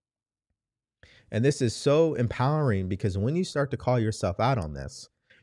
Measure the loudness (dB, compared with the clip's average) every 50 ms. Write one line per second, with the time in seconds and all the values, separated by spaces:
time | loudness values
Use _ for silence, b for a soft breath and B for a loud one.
0 | _ _ _ _ _ _ _ _ _ _ _ _ _ _ _ _ _ _ _ _
1 | b b b b b b -2 0 2 2 2 2 0 0 0 0 2 4 4 4
2 | 4 4 2 0 -2 -2 0 0 0 2 2 2 2 2 2 0 0 -2 -2 -2
3 | -2 -2 -2 0 0 0 0 0 -2 -2 -2 -2 -2 -2 -4 -4 -2 0 2 2
4 | 2 0 -2 -2 -2 -2 0 0 0 0 0 0 -2 -4 -6 -8 -10 -12 -12 -16
5 | -20 -20 _ b b b b b